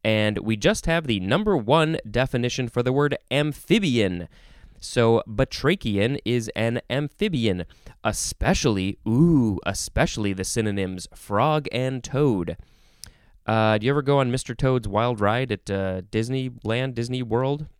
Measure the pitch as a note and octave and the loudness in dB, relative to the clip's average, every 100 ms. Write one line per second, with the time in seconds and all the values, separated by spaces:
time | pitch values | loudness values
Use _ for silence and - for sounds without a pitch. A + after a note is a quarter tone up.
0 | A2 G#2+ G#2+ G#2 A2 A2 E3 G#3+ E3+ E3 | 0 2 0 -2 -2 0 0 0 0 -2
1 | D3+ G#2 F#2 D#3+ G#3 F3 G#2 D#3+ D#3 D#3+ | 0 -2 0 0 2 0 4 2 4 -2
2 | A2 A#2 C3 B2 A#2+ - B2 - B2 C3+ | -4 -2 0 0 -2 -2 -4 -2 0 2
3 | C#3+ C#3 _ C3+ D3+ C#3 - G#3 G3 A#2+ | 0 -2 _ 0 0 -4 0 2 4 2
4 | G2 F2 E2+ - - - - - - - | 2 0 -8 -18 -20 -20 -20 -18 -4 2
5 | A2+ A#2 - G#2+ C3+ - C#3 F#3+ A#2 G2 | 4 4 2 -2 -2 0 0 0 -2 0
6 | A2 C#3 - A#2+ A2 - A2+ A#2+ _ C3 | 0 0 -2 -2 -2 -2 -2 -2 _ -4
7 | D3 - G#3+ D3+ A2+ F2+ E2+ - - - | -4 -4 -2 0 0 0 -4 -14 -20 -4
8 | A2 - - - B2 F#3 C#3 G2+ F#2+ - | -4 -2 -6 -2 0 2 2 2 -2 -4
9 | A2 A#2 E3+ D3+ A2+ F#2+ - G2 - - | 0 4 6 6 2 0 -4 -4 -6 -2
10 | D3+ - G#2 F#2+ F#2+ A#2+ A2 G2+ F#2 F#2 | -2 0 -2 -2 -4 -2 -2 -2 -4 -6
11 | - - - G#2 C#3+ D#3 C3+ A#2+ C3 C3 | -12 -18 -4 2 2 2 -2 -4 -4 -4
12 | - B2+ D3 G2+ E2 - - _ _ _ | -4 0 2 2 -2 -8 -16 _ _ _
13 | - _ _ - - A2 A2 G#2+ A2+ C#3+ | -20 _ _ -12 -2 2 4 2 2 0
14 | C3+ C#3 B2+ B2+ - B2 C3+ B2+ G#2+ G2+ | 2 2 2 -2 -6 0 2 2 0 0
15 | A#2+ A#2 G2+ A#2 C3 G#2 - G2 F#2+ F#2 | 0 2 2 2 -2 -6 -4 -4 -2 -4
16 | G2 A2 A2+ C3 B2+ A#2+ G#2+ A2+ C3 A#2 | -4 -4 -2 -4 -6 -8 -4 -2 -2 -4
17 | A#2 B2+ A#2+ A#2 C3 D3 D3+ | -4 -4 -2 0 0 -4 -6